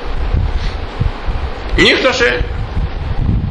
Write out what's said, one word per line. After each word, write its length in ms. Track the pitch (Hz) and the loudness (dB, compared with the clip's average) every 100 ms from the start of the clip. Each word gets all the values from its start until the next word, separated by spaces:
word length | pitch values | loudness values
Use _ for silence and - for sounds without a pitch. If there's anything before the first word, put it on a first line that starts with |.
| - - - - - - - - - - - - - - - - - - | -4 -2 0 2 2 0 -2 -4 -6 -2 -2 -2 -2 -2 -2 -4 -2 4
Νύχτωσε, 680 | 196 330 269 - 240 247 - - - - - - - - - - - | 4 6 2 2 2 2 -2 -2 -4 -4 -4 -4 -2 0 0 0 0